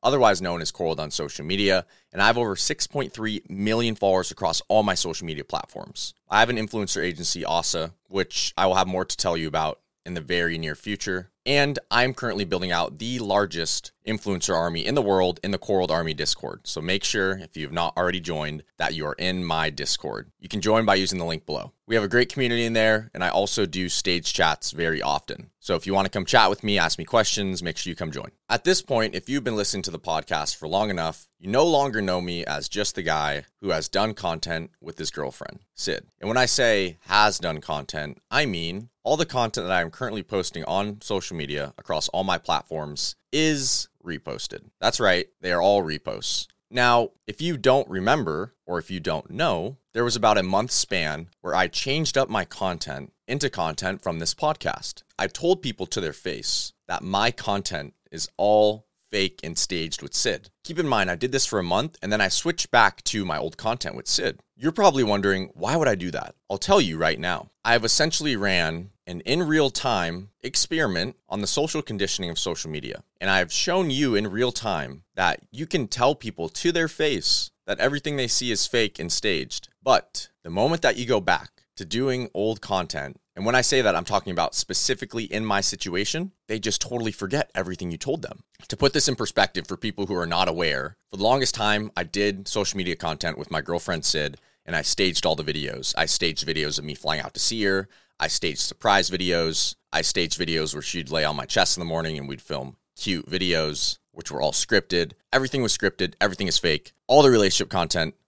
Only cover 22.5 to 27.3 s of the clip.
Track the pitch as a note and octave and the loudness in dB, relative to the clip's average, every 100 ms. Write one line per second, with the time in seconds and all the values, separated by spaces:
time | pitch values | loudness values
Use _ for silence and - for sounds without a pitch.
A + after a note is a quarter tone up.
22.5 | A#2 A#2 A2+ A2 A2 A2 - F2+ F2+ G2 | 0 0 2 4 2 -2 -4 0 2 0
23.5 | - G2 F#2 F2+ - - F2 E2 - E2 | 0 -2 -2 -2 -2 0 -2 -2 2 2
24.5 | D2+ - D2+ E2 D#2+ C#2 D2 - - - | 2 -4 -4 -2 -2 -2 -2 -4 -14 -14
25.5 | _ - F2 F#2 F#2+ G2 - F#2 B2 G2+ | _ -2 -2 0 0 0 -2 4 6 6
26.5 | G#2 G#2+ G2+ E2 - D#2+ A#2+ G#2+ | 4 0 2 2 0 0 2 2